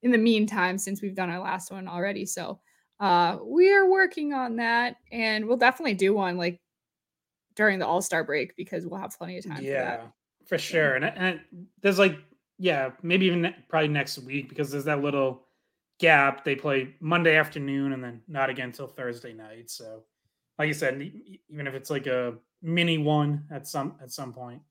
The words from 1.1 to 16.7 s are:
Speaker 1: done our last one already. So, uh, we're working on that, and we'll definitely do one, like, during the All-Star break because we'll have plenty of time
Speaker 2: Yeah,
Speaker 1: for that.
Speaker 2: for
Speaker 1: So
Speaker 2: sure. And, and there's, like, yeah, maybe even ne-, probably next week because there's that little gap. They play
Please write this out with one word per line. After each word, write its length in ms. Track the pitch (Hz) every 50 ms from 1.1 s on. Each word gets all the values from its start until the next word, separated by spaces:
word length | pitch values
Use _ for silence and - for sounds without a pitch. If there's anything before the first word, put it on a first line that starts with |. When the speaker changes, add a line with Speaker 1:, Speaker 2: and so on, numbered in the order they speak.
| 185
Speaker 1:
done 140 | 185 185 175
our 100 | 170 180
last 320 | 190 - 165 185 175 -
one 160 | 185 196 190 180
already. 380 | 175 175 175 196 202 - -
So, 340 | 190 - - 170 - - - _ _ _ _ _ _ _ _
uh, 380 | 208 196 180 175 175 170 180 -
we're 460 | - 220 254 320 359 381 403 403 392 370
working 440 | 381 381 381 359 - - 302 294 285
on 220 | 269 262 247 226
that, 400 | 226 233 233 233 233 240 247 247 _ _ _
and 340 | - 240 226 220 214 214 220
we'll 120 | 214 240 254
definitely 360 | 254 247 254 - 339 277 208
do 200 | 180 190 190 202
one, 220 | 208 196 185 175 180
like, 220 | 170 175 175 175 _ _ _ _ _ _ _ _ _ _ _ _ _ _ _ _ _ _ _
during 220 | - 208 214 196 190
the 80 | 165
All-Star 380 | - 165 180 196 - - 165 156
break 320 | - 139 151 127 - -
because 300 | - 180 - - 170 170 170
we'll 120 | - 180
have 160 | 190 208 - -
plenty 200 | 175 170 185 175
of 80 | -
time 160 | 196 156 139 135
Speaker 2:
Yeah, 340 | 135 139 135 127 123 120 117
Speaker 1:
for 40 | 113
that. 80 | 117 _ _ _ _ _ _ _ -
Speaker 2:
for 100 | 185 160
Speaker 1:
So 40 | -
Speaker 2:
sure. 320 | - - 165 151 143 131
And, 100 | 127 143
and 340 | 196 226 - 180 185 180 156 - _ - 175 180 - _ _
there's, 180 | - 202 196 180
like, 180 | 202 190 160 151 - _ _ _ _ _ _ _
yeah, 320 | 185 180 160 139 135 131 127 _
maybe 240 | - 165 175 196 190
even 160 | 185 175 175
ne-, 140 | 170 185 180 - - _
probably 220 | - 160 156 151
next 280 | 147 143 139 - - -
week 280 | 127 127 135 143 131 -
because 240 | - - 147 135
there's 140 | 139 143 135
that 160 | 156 151 143
little 420 | 139 147 139 139 135 131 127 127 _ _ _ _ _ _ _ _ _ _ _ _
gap. 440 | - 165 160 143 139 139 135 - -
They 100 | 151 139
play 400 | 135 - 151